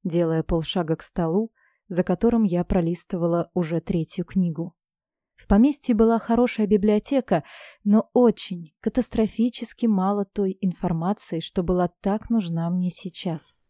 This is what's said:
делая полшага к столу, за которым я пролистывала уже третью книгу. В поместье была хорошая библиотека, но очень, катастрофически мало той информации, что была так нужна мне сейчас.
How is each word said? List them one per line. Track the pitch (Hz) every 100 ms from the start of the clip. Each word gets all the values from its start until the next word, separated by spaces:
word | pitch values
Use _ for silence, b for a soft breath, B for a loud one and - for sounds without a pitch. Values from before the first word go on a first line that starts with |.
делая | 190 170 165 160
полшага | 156 165 156 196 160 160
к |
столу, | - - 165 180 226 _ _ _ _
за | 175
которым | 180 180 233 233
я | 208 175
пролистывала | 175 190 165 175 - 180 170 170 165
уже | 180 160 165
третью | - 175 160 - 175
книгу. | 190 175 160 170 _ _ _ _ _ _ _
В | -
поместье | 202 269 285 -
была | 220 226 226
хорошая | - 240 247 - 208
библиотека, | 208 208 208 - 277 - 170 B B B B
но | 208 214 -
очень, | 247 240 - - 175 170 _
катастрофически | 226 254 - - 220 - 240 - 233 - 233
мало | 196 185 202 196
той | - 196 190
информации, | 190 170 180 165 170 208 - 165
что | - -
была | 175 180 175 _
так | 196 208 -
нужна | 233 175 165 170
мне | 180 180
сейчас. | - 185 - 180 160 - -